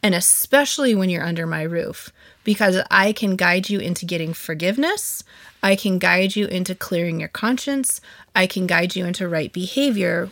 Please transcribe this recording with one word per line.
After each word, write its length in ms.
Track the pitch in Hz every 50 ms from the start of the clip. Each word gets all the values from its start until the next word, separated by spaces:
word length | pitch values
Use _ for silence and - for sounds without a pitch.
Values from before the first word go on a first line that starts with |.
and 100 | - 208 180
especially 800 | 170 - - - - - - - 277 285 - - - 277 254 220
when 140 | 196 190 185
you're 140 | 175 165
under 240 | - 170 170 165 165
my 160 | 165 160 156
roof, 480 | 156 165 170 170 - - - - - - - _ - - - _
because 360 | - 214 208 - 220 196 185 185 - -
I 220 | - 196 190 208
can 240 | 214 - 220 196 190
guide 340 | 190 180 175 175 185 190 -
you 80 | 202 190
into 260 | - 175 175 - 180
getting 300 | 170 175 165 160 160 165
forgiveness. 880 | - - - 165 156 170 185 214 254 294 339 415 415 - - - - - - - - - - - _
I 140 | - 196 196
can 240 | 196 - 202 185 180
guide 340 | 185 175 175 185 190 196 -
you 120 | 208 202 -
into 260 | - 185 185 - 185
clearing 460 | - - - 185 170 170 175 165 165
your 80 | 160 -
conscience. 720 | - - - 226 262 247 - 285 277 277 262 - - - - - - - - _ -
I 140 | 190 185 185
can 180 | - 196 185
guide 300 | 175 175 170 175 180 -
you 80 | 185 180
into 220 | 175 180 - 190 175
right 240 | 170 160 151 -
behavior, 800 | - 180 185 185 - 269 277 285 226 202 180 170 165 170 175 190